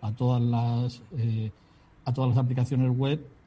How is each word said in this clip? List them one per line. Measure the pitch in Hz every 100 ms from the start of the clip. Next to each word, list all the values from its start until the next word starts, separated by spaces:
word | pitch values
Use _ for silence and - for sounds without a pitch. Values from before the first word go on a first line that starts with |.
a | 107
todas | 113 123 123
las, | 120 120 120 117 123 - - 151
eh, | 113 110 110 - - - - -
a | -
todas | 127 131
las | 120
aplicaciones | 123 127 123 131 131 123
web | 135 151 - -